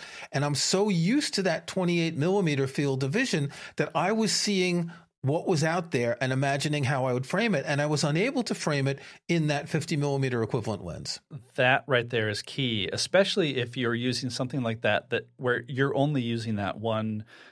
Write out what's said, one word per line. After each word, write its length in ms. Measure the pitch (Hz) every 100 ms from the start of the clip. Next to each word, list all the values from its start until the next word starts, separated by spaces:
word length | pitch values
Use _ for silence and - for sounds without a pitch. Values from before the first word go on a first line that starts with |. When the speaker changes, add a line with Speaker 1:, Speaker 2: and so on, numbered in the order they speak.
| - - -
Speaker 1:
And 120 | 139
I'm 120 | 143 143
so 340 | - 185 214
used 460 | 175 165 277 285 -
to 80 |
that 240 | 185 160 -
twenty-eight 500 | - 175 175 165 165
millimeter 480 | 156 202 175 139 135
field 380 | 135 143 135
of 80 | 135
vision 400 | 185 262 170 139 - - -
that 160 | 156
I 180 | 156 175
was 200 | 220 220
seeing 600 | - - 196 180 175 170 - - _
what 260 | 131 156 -
was 160 | 170
out 280 | 160 175 175
there 260 | 131 120 117
and 140 | 131
imagining 500 | 131 139 139 151 147
how 220 | 127 139 131
I 80 |
would 140 | 123 131
frame 260 | 180 233
it. 120 | 160 156
And 120 | 143
I 60 | 147
was 180 | 151
unable 380 | 156 151 233 269
to 140 | - -
frame 320 | - 147 135
it 100 | 135 - - -
in 200 | 170 151
that 220 | 147 165
fifty 280 | 160 - 156
millimeter 440 | 147 139 135 120
equivalent 420 | 110 131 110 104
lens. 360 | 87 76 - - - 151 -
Speaker 2:
That 300 | - 127 135 -
right 240 | 127 120
there 180 | 120 107
is 140 | 104
key, 480 | - - 131 110 92
especially 680 | - - 185 196 - 156 127
if 200 | 117 120
you're 160 | 117
using 380 | 117 123 123 127
something 320 | - 127 143
like 180 | 120 113
that, 300 | 113 104 -
that 160 | 120 - -
where 260 | 127 113 120
you're 280 | 131 139 135
only 280 | 143 143
using 320 | 120 117 113 107
that 240 | 98 -
one 460 | 113 110 110 107 107 - -